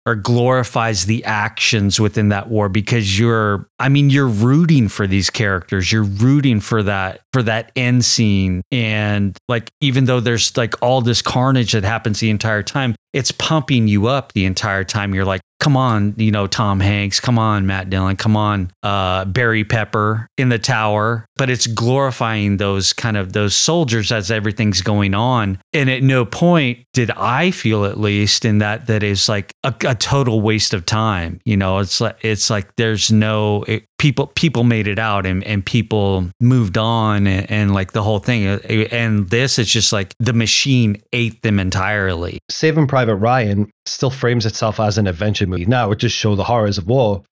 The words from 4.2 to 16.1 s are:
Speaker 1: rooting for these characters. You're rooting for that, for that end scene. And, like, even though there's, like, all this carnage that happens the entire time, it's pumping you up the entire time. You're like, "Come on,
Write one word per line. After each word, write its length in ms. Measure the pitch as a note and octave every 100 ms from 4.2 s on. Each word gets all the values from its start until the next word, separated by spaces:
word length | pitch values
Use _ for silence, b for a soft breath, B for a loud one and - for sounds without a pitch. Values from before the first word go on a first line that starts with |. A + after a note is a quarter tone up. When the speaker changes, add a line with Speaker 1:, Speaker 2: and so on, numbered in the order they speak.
| C3+
Speaker 1:
rooting 600 | G#2 A#2+ C#3+ E3+ D3+ G#2+
for 200 | - G2+
these 240 | G2 F2+
characters. 600 | - G#2+ F#2+ - G2 F2+
You're 120 | A2
rooting 560 | G#2 G2 A#2+ C#3+ C#3 A2
for 240 | - A2+
that, 380 | G2+ G2 F#2+ - _
for 80 | C3
that 300 | A#2 A2+ - -
end 300 | B2 B2 A#2
scene. 560 | - A2 G2 F#2+ F#2 -
And, 640 | B2+ A2 G#2+ G#2 G#2 G2+ - -
like, 240 | A#2+ - _
even 240 | C#3+ C3 B2+
though 140 | B2+
there's, 360 | A#2 A#2 - -
like, 240 | A2+ -
all 180 | B2 C3
this 220 | A#2+ A#2
carnage 480 | - B2+ C3 C3+ G#2+
that 120 | A2+
happens 360 | G2 A2+ A#2 G2+
the 100 | A2+
entire 320 | G#2 A2+ G#2+
time, 320 | G2 C#3+ B2+ A2 _
it's 180 | C#3+ A#2+
pumping 560 | - - D#3+ - B2+ A2
you 180 | G#2 G#2+
up 280 | C#3 -
the 120 | A2 F#2
entire 380 | F#2 A2 G2
time. 320 | F#2+ A2 G2+ F#2+
You're 80 |
like, 160 | F#2+ F#2+ - _
"Come 160 | D3+ C3+
on, 380 | B2+ A2 G#2